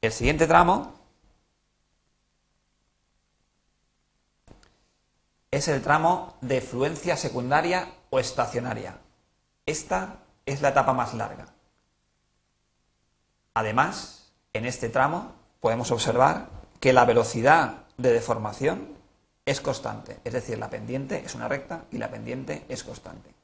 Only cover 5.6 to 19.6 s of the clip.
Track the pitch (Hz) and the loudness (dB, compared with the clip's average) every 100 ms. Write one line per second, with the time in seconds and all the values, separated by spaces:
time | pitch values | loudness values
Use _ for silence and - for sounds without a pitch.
5.6 | 147 139 113 151 160 180 - - 127 131 | 0 -2 2 2 4 2 -2 -12 -2 -2
6.6 | - 120 139 160 175 156 147 120 123 147 | -2 -2 -2 -2 -2 -2 -2 -4 0 2
7.6 | 165 180 - - _ 131 127 - 120 120 | 2 0 -4 -14 _ -2 -2 -2 -2 -2
8.6 | 123 113 90 - _ _ _ _ _ _ | -4 -6 -10 -14 _ _ _ _ _ _
9.6 | - 156 - 185 190 - _ _ - 139 | -6 -6 -2 -4 -4 -12 _ _ -8 0
10.6 | 143 139 131 127 117 113 107 107 - _ | 2 4 4 2 0 -4 -8 -8 -18 _
11.6 | _ _ _ _ _ _ _ _ _ _ | _ _ _ _ _ _ _ _ _ _
12.6 | _ _ _ _ _ _ _ _ _ - | _ _ _ _ _ _ _ _ _ -2
13.6 | 110 113 156 - - - _ _ _ - | 0 2 2 0 -12 -18 _ _ _ -6
14.6 | 120 127 117 131 135 170 226 - _ _ | -6 -4 -2 2 2 0 -8 -18 _ _
15.6 | 117 113 117 117 117 127 131 160 - - | 0 0 0 -2 0 4 4 4 -6 -16
16.6 | - _ 131 127 120 117 107 120 120 160 | -20 _ 4 6 8 6 4 2 6 6
17.6 | 147 - - - 123 117 - 113 107 107 | 4 -4 -18 -2 2 2 2 -4 -4 -2
18.6 | 139 185 - - _ _ _ _ - 135 | -2 -2 -10 -18 _ _ _ _ -4 -4